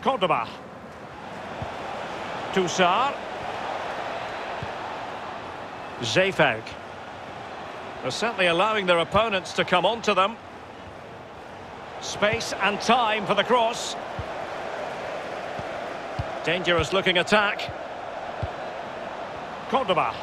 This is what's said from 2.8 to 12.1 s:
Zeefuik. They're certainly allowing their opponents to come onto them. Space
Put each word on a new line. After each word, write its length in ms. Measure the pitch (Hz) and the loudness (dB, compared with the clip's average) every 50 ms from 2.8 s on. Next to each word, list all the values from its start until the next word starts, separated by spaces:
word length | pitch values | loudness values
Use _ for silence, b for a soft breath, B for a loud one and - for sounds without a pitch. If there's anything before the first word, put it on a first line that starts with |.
| 185 170 180 214 247 277 - - - - - - - - - - - - - - - - - - - - - - - - - - - - - - - - - - - - - - - - - - - - - - - - - - - - - - - - - - | 6 6 8 6 4 2 0 -2 -6 -8 -8 -6 -6 -6 -6 -4 -4 -4 -4 -4 -4 -6 -6 -6 -4 -4 -4 -4 -6 -6 -6 -6 -6 -6 -6 -6 -6 -6 -6 -6 -6 -6 -6 -6 -8 -8 -8 -8 -8 -8 -8 -8 -8 -10 -10 -10 -10 -10 -10 -10 -10 -10 -8 -6
Zeefuik. 600 | 120 117 110 175 185 196 185 - 160 139 117 110 110 - - - - - - - - - - - - - - - - - - - - - - - - - - - - | -4 2 4 4 4 4 6 6 6 6 6 2 -4 -8 -10 -10 -10 -12 -12 -12 -12 -12 -12 -12 -12 -12 -12 -10 -10 -10 -10 -10 -10 -10 -10 -10 -10 -10 -10 -6 -4
They're 80 | 127 | -4
certainly 340 | 127 - 208 233 233 - 190 | -2 0 0 0 2 4 4
allowing 400 | 175 165 170 190 220 220 214 196 | 6 6 6 6 4 4 2 6
their 140 | 180 180 170 | 6 6 6
opponents 540 | 165 - - 196 220 226 202 190 175 - - | 6 4 6 4 4 6 2 0 -2 -2 0
to 120 | - 180 | 0 2
come 220 | - - 180 170 190 | 6 6 6 6 6
onto 260 | 226 233 - - 208 | 4 4 2 4 6
them. 240 | 185 190 202 226 - - - - - - - - - - - - - - - - - - - - - - - - - - - - - - - - - | 6 6 4 4 -2 -12 -14 -14 -14 -14 -14 -14 -14 -14 -14 -14 -14 -14 -14 -14 -14 -14 -14 -14 -14 -14 -14 -12 -12 -12 -12 -12 -12 -12 -12 -10 -8
Space 520 | - - | -8 -6